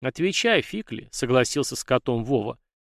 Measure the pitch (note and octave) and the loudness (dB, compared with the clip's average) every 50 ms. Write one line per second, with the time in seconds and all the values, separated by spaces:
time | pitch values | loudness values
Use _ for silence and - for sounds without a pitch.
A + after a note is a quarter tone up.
0 | C3 C3 - - E3+ G3 F#3 - - A#3 A3 D#3+ - - - A2 A2 - A#2 A2 | -8 -6 -4 -2 -2 -2 0 0 2 2 2 2 0 -2 -6 -10 -10 -10 -10 -12
1 | - - - - C#3 A#2 B2+ B2+ B2 - - D3 C3+ - B2+ - - - C3 B2 | -12 -12 -8 -4 0 2 4 4 4 4 0 -2 -2 -2 -4 -6 -2 0 0 0
2 | - - A#2+ A2+ A2+ B2 C#3 A#2 G#2 A2+ - - _ _ _ _ _ _ | 2 0 -2 -2 0 0 0 0 0 -2 -6 -10 _ _ _ _ _ _